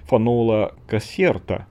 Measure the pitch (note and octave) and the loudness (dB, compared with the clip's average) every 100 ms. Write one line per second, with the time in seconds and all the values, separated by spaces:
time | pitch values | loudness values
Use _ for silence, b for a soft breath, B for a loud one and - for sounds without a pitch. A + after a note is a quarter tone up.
0 | - A2+ A#2 A#2+ A2+ G#2+ G#2 - - G#2+ | 0 2 2 2 2 2 0 -6 -6 -4
1 | - - F#3 G2 - - - | -4 0 0 0 -4 -8 -8